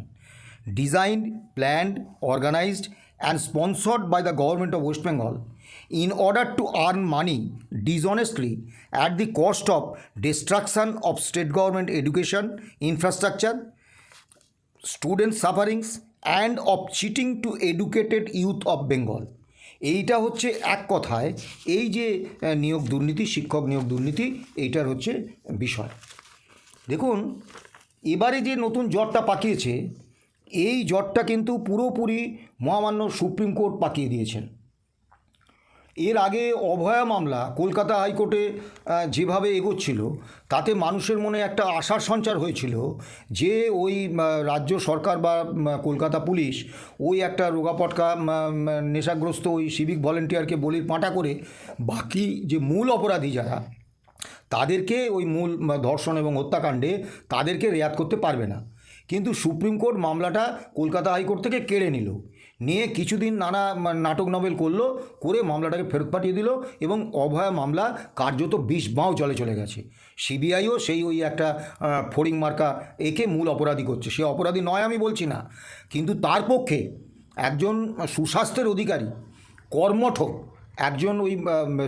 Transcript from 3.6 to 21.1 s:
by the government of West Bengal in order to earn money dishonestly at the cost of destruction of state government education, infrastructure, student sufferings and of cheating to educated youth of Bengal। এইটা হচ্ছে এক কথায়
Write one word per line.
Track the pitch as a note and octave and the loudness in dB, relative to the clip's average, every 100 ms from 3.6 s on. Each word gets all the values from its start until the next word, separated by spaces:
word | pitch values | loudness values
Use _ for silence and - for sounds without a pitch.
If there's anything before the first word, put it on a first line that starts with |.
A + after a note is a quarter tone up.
| F3 F#3 G#3 A#3 | 0 0 2 0
by | F3+ F3 | 2 2
the | F3 | 2
government | D3 C#3+ F3 F3+ | 2 2 2 0
of | E3+ | 0
West | D3 D3+ | -2 -2
Bengal | F3 D3 A2+ A#2+ - - - - - E3 | -2 0 -2 -4 -10 -18 -20 -20 -6 -2
in | F3 | 0
order | G3 G3 G#3 B3 G#3 | 2 4 4 2 0
to | A#3 | 0
earn | F3+ E3 F#3+ F#3 | 2 2 2 2
money | D3 F3 C3+ - - - G#2+ G#2 | 0 0 -2 -4 -10 -10 -4 -2
dishonestly | E3 E3+ G#3+ A3+ - B2 A2+ - - - | 0 0 0 0 -2 -4 -4 -10 -20 -6
at | - D#3 F3 | 0 2 2
the | A3 | 0
cost | C#3 F3 G3 - | 2 2 2 2
of | E3+ C#3 - - - | 2 0 -10 -16 -4
destruction | C#3 D3+ - G3+ G3+ - A3 A3 | -2 -2 0 0 2 0 0 0
of | F#3 D#3 | -2 -2
state | - E3+ D#3+ | -2 -2 0
government | D3 F#3+ F#3 F#3 D#3+ | 2 2 2 0 0
education, | C#3 F3+ F3 G3+ G#3 - - - | 0 0 0 0 -2 -6 -14 -4
infrastructure, | D3 D#3+ F3+ F3+ G3 G3 A3 B3+ - - _ - - - _ _ _ _ _ _ | -2 2 0 2 0 2 0 0 -6 -18 _ -20 -20 -20 _ _ _ _ _ _
student | - - D3 F#3+ G#3+ | -12 -6 -2 2 2
sufferings | A3 F3 F#3 G#3 A3 A3 - - _ D3+ | 2 2 2 2 0 -4 -10 -14 _ 0
and | F3+ A3 A#3 | 2 2 2
of | F#3+ F#3+ F#3+ | 2 2 0
cheating | - G#3+ A3 B3+ A#3 | -4 -2 0 -2 -2
to | A3+ - F3+ | -4 -2 0
educated | E3+ G3+ A3 G#3+ A3 G#3+ F3+ | 0 0 0 2 0 0 0
youth | F#3 G3+ | 0 0
of | F#3+ D#3 C#3 | 0 0 2
Bengal। | C3+ A#2+ A2 A#2+ - _ _ - - | 0 0 -4 -8 -16 _ _ -20 -6
এইটা | C#3+ F3+ D3 A#3 | 0 0 2 2
হচ্ছে | A3+ A3+ B3 A3 | 2 0 -2 -2
এক | - G3+ - | 0 -2 0
কথায় | F#3 - | -2 0